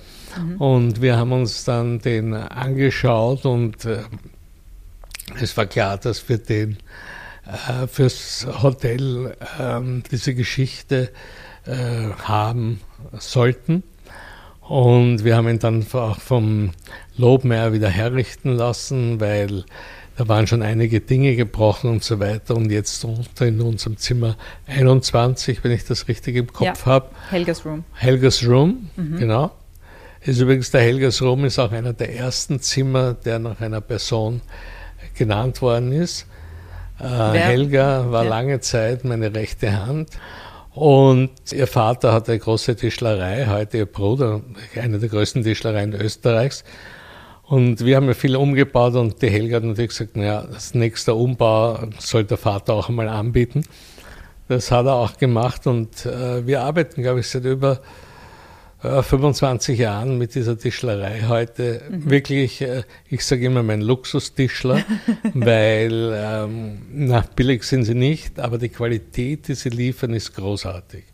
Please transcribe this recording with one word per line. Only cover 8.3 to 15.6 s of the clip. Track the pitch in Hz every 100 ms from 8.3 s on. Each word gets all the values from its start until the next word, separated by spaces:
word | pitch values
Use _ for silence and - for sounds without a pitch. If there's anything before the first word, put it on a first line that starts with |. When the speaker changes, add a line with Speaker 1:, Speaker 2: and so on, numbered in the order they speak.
| - 120 -
Speaker 2:
Hotel, | 135 123 123 120 135 123 127 - - -
ähm, | 131 120 127 127 117
diese | 127 -
Geschichte, | 127 120 - 131 - - 135 127 - - - - - -
äh, | 127 123 117 110 95
haben | - 107 107 120 113 110 - - - 110
sollten. | - 131 120 123 - 165 - - - - - - - -
Und | - 139 123 123 123 117
wir | 110 117
haben | 117
ihn |
dann | 113